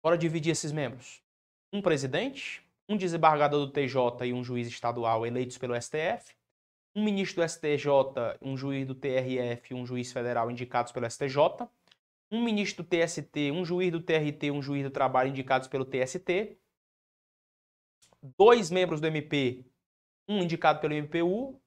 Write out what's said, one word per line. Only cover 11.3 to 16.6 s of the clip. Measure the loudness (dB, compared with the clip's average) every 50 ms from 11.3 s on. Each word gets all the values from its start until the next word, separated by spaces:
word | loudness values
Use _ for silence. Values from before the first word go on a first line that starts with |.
| 4 4 4 4 2 -4 -12 -12 _ _ _ _ _ _ _ _ _ _ _ _
um | -4 -2
ministro | 0 0 2 0 0 -2 -4 -8 -4
do | 0
T | 2 2
S | 2 0 -2 -8
T, | -10 _ -4 -2 0 0
um | 0 -2 -2
juiz | -2 0 0 0 0
do | 0 -2
T | 0 0 2
R | 2 2 0
T, | -2 -2 -4 -2
um | -2 -2
juiz | -4 -2 -2 -2 -2
do | -4
trabalho | 0 0 0 2 4 2 2 2
indicados | 0 -4 0 0 0 0 0
pelo | -2 -4 -4 -2
T | -2 0
S | -2 -2 -2 -2 -6
T, | -2 0 0 0 0 -4 -10 _